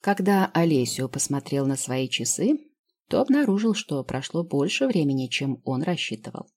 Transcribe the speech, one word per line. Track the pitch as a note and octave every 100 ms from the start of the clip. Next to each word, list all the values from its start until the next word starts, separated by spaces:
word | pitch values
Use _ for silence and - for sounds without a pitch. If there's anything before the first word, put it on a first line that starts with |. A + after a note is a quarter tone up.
Когда | - G3+ F#3+ G3 F#3+
Олесио | D#3+ E3+ D3 A#2+ - C3
посмотрел | C#3 - C#3 - C#3 C3+
на | C3+
свои | - B2+ C3
часы, | - A#2+ - F#3+ D4 - _ _ _ _
то | F3
обнаружил, | B3+ C#4+ C#4 G3 A3
что | G#3 - C#3+
прошло | B2+ C3 C3 E3
больше | E3+ C#3+ D3 - C4+
времени, | A3+ D3 C3+ B2+
чем | - C#3 C3+
он | - C3
рассчитывал. | D#3+ E3+ - A2 - - -